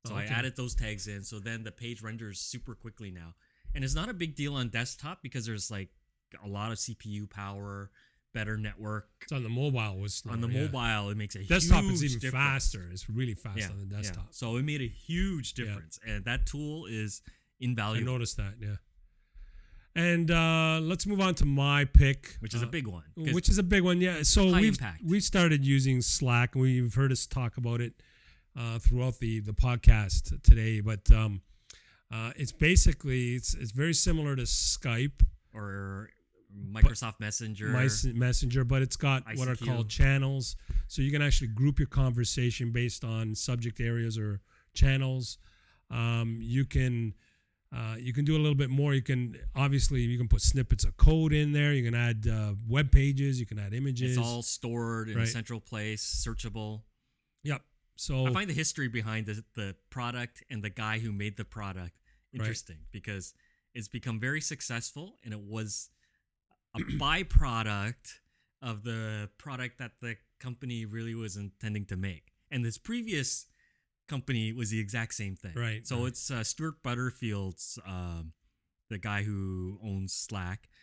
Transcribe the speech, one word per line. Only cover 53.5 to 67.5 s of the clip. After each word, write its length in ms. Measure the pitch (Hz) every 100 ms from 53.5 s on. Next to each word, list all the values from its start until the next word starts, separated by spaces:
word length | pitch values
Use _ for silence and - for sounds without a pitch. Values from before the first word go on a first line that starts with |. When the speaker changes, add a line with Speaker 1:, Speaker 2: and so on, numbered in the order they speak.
| 107
Speaker 2:
add 140 | 101
images. 440 | 113 139 123 127 127
Speaker 1:
It's 80 | 117
all 160 | 120
stored 640 | 113 - 120 120 117 113 110
in 60 | 110
a 40 |
Speaker 2:
Right. 80 | 113
Speaker 1:
central 320 | 113 110 117
place, 440 | - 110 107 107
searchable. 800 | - - - 113 113 107 107 107 - _ _ _ _ _
Speaker 2:
Yep. 220 | 147 139 _ _ _ -
So 300 | - 135 131
Speaker 1:
I 60 |
find 160 | 127 202
the 40 |
history 340 | 143 156 - 131
behind 360 | 117 110 110 107
the, 180 | 107 - -
the 200 | 101 92 _
product 540 | 127 120 120 120 - _
and 120 | 117
the 60 | 104
guy 300 | 95 107 110
who 120 | 113
made 240 | 101 104 101
the 80 | 104
product 500 | - 101 92 87 _ _ _ _
Speaker 2:
Right. 80 | 127
Speaker 1:
interesting 380 | 110 110 - 80 -
because 420 | 101 101 98 90 - _ _ _
it's 140 | 120 107
become 300 | 120 123 110
very 180 | 127 151
successful, 760 | - 151 - 117 - - 180 _
and 100 | 113
it 80 | 104
was 480 | 101 110 107 - - _ _ _ _ _ _ _ _ -
a 40 |
<clears throat> 200 | - 147
byproduct 1200 | 143 165 185 - -